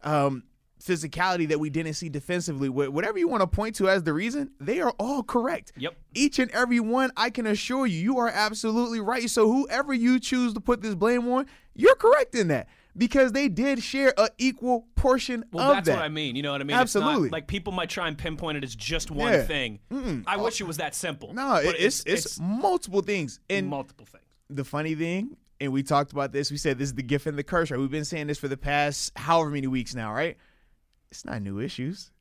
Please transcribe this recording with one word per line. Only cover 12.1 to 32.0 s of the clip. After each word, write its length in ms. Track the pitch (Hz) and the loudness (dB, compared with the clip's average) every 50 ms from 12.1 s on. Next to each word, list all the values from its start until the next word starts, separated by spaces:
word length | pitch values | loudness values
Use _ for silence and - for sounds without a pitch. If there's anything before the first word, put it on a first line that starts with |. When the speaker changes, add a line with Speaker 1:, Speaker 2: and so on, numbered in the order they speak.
| 508 - - - - | 8 8 6 2 2
Speaker 1:
in 140 | - 208 170 | 0 2 2
that. 200 | 147 123 - - _ _ _ _ _ | 2 0 -2 -6 _ _ _ _ _
Because 340 | - 220 240 - 277 269 254 | 0 0 2 6 6 6 6
they 180 | 214 269 285 277 | 4 2 0 0
did 320 | 180 156 240 277 277 247 - | 2 2 2 2 2 0 -2
share 300 | - - 269 277 262 - - | -4 -2 2 4 4 6 4
a 100 | 214 220 - _ | 2 2 2 _
equal 500 | 240 262 254 - - 247 247 233 226 _ _ | 0 0 0 0 0 0 0 0 0 _ _
portion 480 | - - 269 254 262 - - 254 233 226 - - | 2 4 4 4 4 2 -2 -4 -6 -6 -6 -4
Speaker 2:
Well, 160 | 170 247 269 | 0 4 4
Speaker 1:
of 60 | 285 | 4
Speaker 2:
that's 100 | - 180 | 4 4
Speaker 1:
that. 100 | 165 156 | 2 2
Speaker 2:
what 60 | 190 165 | 2 0
I 60 | 151 | -2
mean. 260 | 151 156 156 139 117 | -2 -4 -4 -4 -2
You 80 | 131 143 | -2 -2
know 80 | 143 | -2
what 100 | 139 139 | -2 -2
I 40 | 139 | -2
mean? 120 | 143 143 | 0 2
It's 180 | 240 254 - - | 2 2 4 2
not 60 | 202 208 | 2 2
Speaker 1:
Absolutely. 260 | 269 302 254 170 127 | 2 2 2 2 0
Speaker 2:
like, 180 | 165 160 156 | 0 -4 -6
people 260 | - - 202 175 208 190 | -6 -8 -6 -6 -4 -4
might 160 | 185 170 165 | -4 -4 -4
try 200 | - - 180 165 | -4 -4 -4 -4
and 100 | 156 - | -4 -4
pinpoint 400 | - 175 160 143 - 165 151 147 | -6 -8 -6 -6 -6 -4 -4 -4
it 60 | 135 | -6
as 100 | 127 117 | -8 -10
just 380 | 113 104 110 156 160 - - 160 | -10 -8 -4 -4 -4 -4 -4 -4
one 200 | 143 226 240 214 | -2 2 4 4
Speaker 1:
Yeah. 100 | 156 120 | 4 4
Speaker 2:
thing. 360 | - 156 143 131 117 107 104 _ _ - | 2 -2 -2 -2 -4 -6 -10 _ _ -10
Speaker 1:
Mm-mm. 320 | 277 262 240 165 127 101 | -6 -4 -4 -4 -4 -2
Speaker 2:
I 100 | - 190 | -4 -4
Speaker 1:
Oh. 60 | 196 208 | -2 -2
Speaker 2:
wish 180 | 233 226 - | -2 -4 -4
it 60 | 208 | -6
was 120 | 175 160 147 | -6 -6 -6
that 180 | 170 147 - | -6 -6 -6
simple. 360 | - - 175 151 - - 202 151 | -6 -6 -6 -8 -8 -12 -12 -10
Speaker 1:
No, 280 | 233 269 277 233 175 143 | -6 -2 2 2 2 2
Speaker 2:
But 120 | 165 175 | 2 0
Speaker 1:
it, 60 | 147 175 | 2 2
it's, 180 | 214 269 - | 2 2 0
Speaker 2:
it's, 40 | - | -2
Speaker 1:
it's 200 | - 180 220 156 | -2 -2 -2 -2
Speaker 2:
it's 140 | - - - | -4 -8 -6
Speaker 1:
multiple 600 | 160 175 202 240 285 403 370 349 - - 180 202 196 | -4 -4 -4 0 0 2 0 0 -2 -2 -2 -2 0
things. 360 | - 208 196 160 127 - - _ _ | 0 -2 -2 -2 -6 -8 -12 _ _
And 200 | 190 196 190 - | -4 -2 -2 -4
Speaker 2:
multiple 380 | 143 139 131 - _ _ - | -4 -6 -8 -10 _ _ -20
things. 180 | _ _ - _ _ _ _ _ _ | _ _ -20 _ _ _ _ _ _
Speaker 1:
the 160 | 143 139 139 | -8 -8 -8
funny 320 | - - 143 151 160 160 | -4 -4 -4 -2 -2 -2
thing, 400 | 151 165 165 175 185 208 269 - _ _ _ _ _ | -2 -2 -2 -2 -2 -4 -6 -8 _ _ _ _ _
and 120 | 143 139 131 | -4 -2 0
we 120 | 135 139 | 0 0
talked 260 | 139 156 143 147 143 | 2 2 0 0 0
about 220 | - 143 139 131 120 | -4 -4 -4 -2 -2
this, 180 | 139 147 143 | -4 -4 -4
we 60 | 147 | -4
said 220 | 143 - 156 135 123 | -2 -2 -2 0 0
this 100 | 139 139 | -2 -6
is 60 | 127 | -4
the 60 | 113 135 | -6 -4
gift 220 | 120 139 143 - | -2 -2 -2 -2
and 120 | 160 147 143 | -4 -6 -6
the 60 | 143 | -6
curse, 260 | - - 175 165 151 | -2 0 0 0 0
right? 80 | 143 127 | -2 -2
We've 120 | 135 139 | -2 -2
been 140 | 131 156 151 | -2 -4 -6
saying 220 | 143 - 160 147 | -6 -6 -6 -4
this 120 | 147 147 - | -6 -6 -6
for 100 | - 143 | -4 -6
the 80 | 135 | -6
past 560 | 135 - 143 143 147 147 147 143 - - - - | -6 -4 -2 0 2 2 0 0 -4 -6 -8 -8
however 340 | - 139 143 170 165 160 151 | -8 0 2 4 4 4 2
many 180 | 147 143 135 131 | -2 -2 -2 -2
weeks 260 | 131 131 120 - 127 | -2 -2 -4 -4 -8
now, 180 | 123 110 107 107 | -8 -6 -6 -4
right? 240 | 120 151 170 - _ _ _ _ _ _ _ _ _ _ _ _ _ _ _ - | -2 -4 -4 -4 _ _ _ _ _ _ _ _ _ _ _ _ _ _ _ -20
It's 120 | - - | -18 -12
not 180 | - - 117 101 | -10 -8 -6 -6
new 160 | 98 98 98 | -6 -6 -6
issues. 540 | 117 160 - - 123 139 180 202 | -6 -8 -8 -6 -8 -8 -8 -10